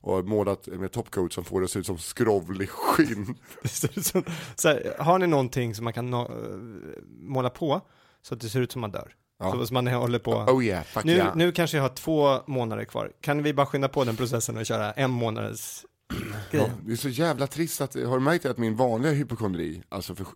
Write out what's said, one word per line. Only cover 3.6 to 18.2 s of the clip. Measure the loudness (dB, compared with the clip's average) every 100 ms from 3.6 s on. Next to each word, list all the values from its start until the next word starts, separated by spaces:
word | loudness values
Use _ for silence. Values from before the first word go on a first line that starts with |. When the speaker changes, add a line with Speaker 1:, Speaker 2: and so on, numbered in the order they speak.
Speaker 2:
Det | -6
ser | -2 -4 -2
ut | 0
som, | 0 -2 -8 -10 0
så | 2
här, | 4 0 -2
har | 4 4
ni | 6
någonting | 4 2 0 -2
som | -2
man | -6
kan | -4 -2
na-, | -2 -4 -6 -8 -10 -12 -14 -14 -14 -16 -18
måla | -6 -2 -2
på | -2 0 0 -2 _ _ _
så | -12
att | -8
det | -4
ser | 0
ut | 0
som | -2
man | -6
dör? | -6 -12 _ _ _
Speaker 1:
Ja. | -2
Speaker 2:
Så, | -2 0
så |
man | 0 2
håller | 0 0 0
på. | 0
Speaker 1:
Oh | 0 4 4
yeah, | 4 0
fuck | -2 -2
Speaker 2:
Nu, | 4
Speaker 1:
yeah. | 4 4 4
Speaker 2:
nu | 2
kanske | 4 2 2
jag |
har | 0
två | -2 0 4 6 4 0
månader | -2 -2 -4
kvar. | -6 -6 -6 -6
Kan | -2 0
vi | 2
bara | 2 2
skynda | 2 0
på | 2
den | 0 0
processen | 0 0 -2 -4
och | -2
köra | -2 -2
en | 0 0
månaders | 2 0 -2 -6 -6 -12 -14 -18 _
<clears throat> | _ -8 -6 -8 -2
grej? | 2
Speaker 1:
Ja, | 2 0
det | -6
är | -4
så | -2
jävla | 0 0 2 -2
trist | -2 -4 -2
att, | -4
har | -2 0
du | 2